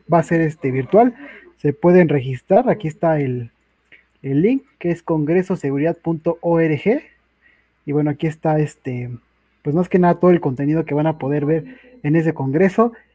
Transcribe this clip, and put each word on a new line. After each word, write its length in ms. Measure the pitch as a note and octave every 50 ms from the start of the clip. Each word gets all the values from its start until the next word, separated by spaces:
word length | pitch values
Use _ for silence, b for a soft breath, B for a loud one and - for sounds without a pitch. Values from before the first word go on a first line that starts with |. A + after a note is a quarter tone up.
| _ -
va 60 | E3 E3
a 20 |
hacer, 200 | D#3+ - F3 E3
este, 300 | E3 D#3 D3+ - - C3+
virtual, 460 | B2+ C3 C3 - - G#3 A#3+ B3+ A#3+ B B B B B B B B
se 160 | _ - D3
pueden 360 | C#3+ - - F3 F3+ F3+ F3 C#3+
registrar, 600 | D3+ C#3+ A#2+ C3+ C3 B2 - - F#3+ A3+ B3+ A#3
aquí 160 | D#3+ - -
está 340 | D#3 D#3 - - E3 D#3+ D3+
el, 300 | C#3 C3 B2 B2 A#2+ A#2 _ _ _ _ _ _ _ b b b b b _ _
el 200 | - C#3 C3+ C#3+
link, 220 | F3 A3+ C4+ C4+ - _ _ -
que 120 | - F3
es 100 | E3 E3
congresoseguridad 960 | - - E3 D#3 D3 D3 E3+ F#3 F3+ - F#3 D#3 - C#3 C3+ C#3 D3+ E3 E3 -
punto 400 | - E3+ E3+ D#3 - E3+ E3 -
org, 600 | - E3+ E3+ E3 E3 D#3+ D#3 C3 - G3 B3 D#4 - _ _ _ _ _ _ _ _ _ _ _ _ _ _ _ _
y 80 | -
bueno, 180 | C#3+ D3+ D3 D3+
aquí 180 | C#3+ - E3+ D#3+
está, 320 | D3+ - - D#3+ D#3 D3+
este, 500 | D3+ C#3+ - - - C3+ B2 B2 B2 B2 B2 A#2 _ _ _ _ _ _ _ _
pues 120 | - D3 C#3+
más 140 | F3 F3+ -
que 100 | - F#3
nada 220 | F3 F3 F3 F3
todo 100 | - F3+
el 100 | F3+ E3+
contenido 440 | - D3 B2+ C3+ C#3 D3 D#3 E3 D#3+
que 100 | D#3 C#3+
van 120 | D3 D3+
a 120 | D#3+ D#3 D#3
poder 260 | C3 C3+ D3 D3 C#3+
ver 200 | C#3+ D#3+ D#3+ C#3+ B B B B B B B
en 140 | - D3 D3+
ese 180 | E3 D#3+ E3 D#3
congreso, 580 | D#3 C3+ C3+ C3+ D#3+ F#3+ F#3+ F#3 - A#3 A#3+ A#3 b b b